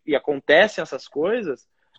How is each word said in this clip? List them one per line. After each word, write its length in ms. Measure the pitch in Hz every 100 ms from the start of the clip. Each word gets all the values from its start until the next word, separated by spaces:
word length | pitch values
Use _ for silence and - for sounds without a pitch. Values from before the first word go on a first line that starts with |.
| -
e 100 | 139
acontecem 640 | - 139 - 151 208 -
essas 260 | 160 135 -
coisas, 600 | 139 165 247 185 123 _ _ _